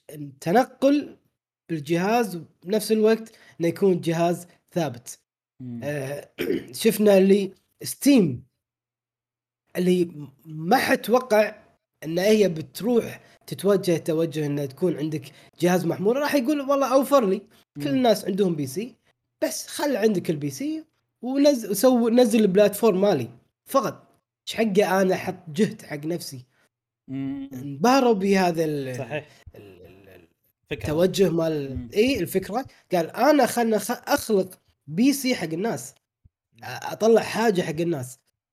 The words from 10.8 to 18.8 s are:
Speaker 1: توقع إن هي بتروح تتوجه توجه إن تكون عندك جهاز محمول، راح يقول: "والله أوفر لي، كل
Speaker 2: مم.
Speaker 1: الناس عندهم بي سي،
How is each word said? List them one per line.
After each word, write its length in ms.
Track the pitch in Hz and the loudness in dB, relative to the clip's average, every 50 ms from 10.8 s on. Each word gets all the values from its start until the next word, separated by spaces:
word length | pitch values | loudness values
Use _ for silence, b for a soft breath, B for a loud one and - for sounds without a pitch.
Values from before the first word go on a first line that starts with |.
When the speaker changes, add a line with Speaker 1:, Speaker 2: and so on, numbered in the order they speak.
| - - 262 - | 2 2 0 0
Speaker 1:
توقع 560 | - 196 220 254 247 - 214 208 214 208 - - _ _ _ _ _ _ _ _ - | 0 0 0 0 2 2 2 2 2 2 -2 -10 _ _ _ _ _ _ _ _ -10
إن 140 | 151 165 175 | -6 -2 0
هي 300 | 180 214 220 214 202 180 | 2 4 4 4 4 2
بتروح 720 | 165 160 156 - - - 175 240 247 226 - - - - _ b b b b | 0 -2 -10 -12 -10 -6 -4 0 0 0 0 -2 -6 -16 _ b b b b
تتوجه 500 | - 156 - - 196 202 185 190 185 170 | -14 -10 -4 0 2 2 2 2 0 -2
توجه 500 | 156 160 - 156 160 165 160 139 156 151 | 0 0 -2 -2 -2 -2 -2 -4 -4 -4
إن 220 | 147 143 147 143 131 | -4 -4 -4 -6 -8
تكون 280 | - - 185 175 160 | -6 -4 -4 -4 -2
عندك 260 | - 156 160 151 147 123 - - b b b b - | -4 -6 -6 -6 -8 -10 -12 -20 b b b b -2
جهاز 260 | 165 175 180 180 147 | 0 2 2 2 0
محمول، 300 | 170 151 127 180 214 247 | -2 -4 -2 0 0 0
راح 180 | 277 294 285 - | 0 0 0 0
يقول: 260 | 294 233 254 302 285 | 0 0 0 -2 -2
"والله 340 | 269 269 277 277 277 233 254 | 0 0 0 0 2 2 2
أوفر 340 | 277 254 - 285 277 233 190 | 2 4 4 4 2 4 2
لي، 100 | 196 220 - _ b b b b - | 0 -2 -4 _ b b b b -12
كل 140 | - 285 285 | -8 -4 -2
Speaker 2:
مم. 60 | 277 | 0
Speaker 1:
الناس 280 | 262 247 233 208 - - | 2 4 4 2 2 0
عندهم 300 | - 196 185 202 185 170 | -4 -2 0 0 0 0
بي 120 | 151 143 | -2 -4
سي، 300 | 127 127 185 | -6 -6 -8